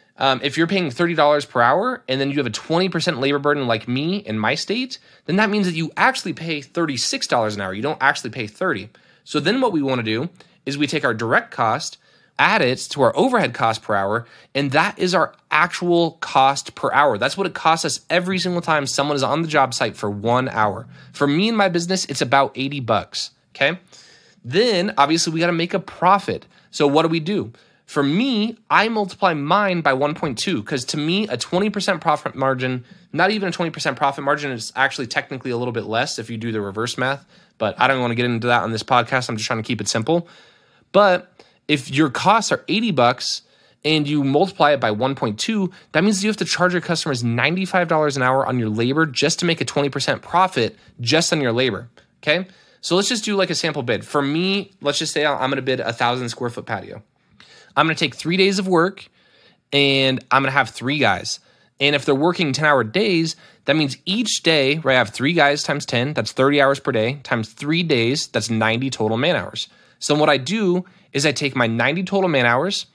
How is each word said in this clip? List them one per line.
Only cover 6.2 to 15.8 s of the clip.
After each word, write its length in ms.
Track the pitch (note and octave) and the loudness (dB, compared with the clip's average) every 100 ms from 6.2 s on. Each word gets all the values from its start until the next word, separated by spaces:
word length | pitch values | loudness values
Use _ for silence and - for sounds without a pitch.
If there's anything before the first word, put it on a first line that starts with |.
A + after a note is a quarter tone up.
| F#3 | -8
pay 280 | D3 E3 D3+ | -8 -6 -8
thirty-six 680 | C3 E3+ D#3+ B2+ - C4+ - | -6 -4 -2 -2 -4 -4 0
dollars 280 | B2+ G#2+ | 0 0
an 60 | G#2 | -4
hour. 120 | F#2+ | -6
You 80 | G2 | -4
don't 200 | C3+ D#3 | -4 2
actually 280 | C#3 D3+ A#2 | 2 2 -6
pay 180 | B2+ G#2 | -8 -10
thirty. 420 | - F#3 C3+ G#2+ _ _ _ | -4 -2 -2 -8 _ _ _
So 160 | - D3+ | -4 -2
then 220 | D3 C4 | 0 2
what 100 | B3 | 0
we 100 | E3 | 0
wanna 220 | C3+ B2 | 0 -2
do 260 | A2 A2+ E3+ - - _ | 0 -2 -4 -10 -20 _
is 120 | C3+ C#3+ | -8 -4
we 100 | D3 | -2
take 180 | D#3 | 0
our 80 | C3+ | 0
direct 380 | A2 A2+ F#3 - | 0 0 0 0
cost, 460 | - A2+ C3 - - _ _ _ - | -2 -2 -2 -6 -14 _ _ _ 0
add 240 | D#3 G#3 | 2 4
it 180 | B2+ B2+ - | 2 0 -6
to 100 | C#3 | 2
our 140 | A#2+ | 2
overhead 380 | D3 B3+ A#3+ C3+ | 4 2 2 0
cost 280 | A#2 A2+ A2+ | 0 -2 -2
per 140 | - | -2
hour, 320 | G2+ G2 A2+ A#2+ - _ | 0 0 -2 -6 -20 _
and 180 | C#3 C#3+ | -4 0
that 280 | D3 G3+ - | 2 0 0
is 160 | F3+ | 0
our 180 | F3+ D3 - - | 0 0 -4 -2
actual 600 | D3+ F3 - | 2 2 0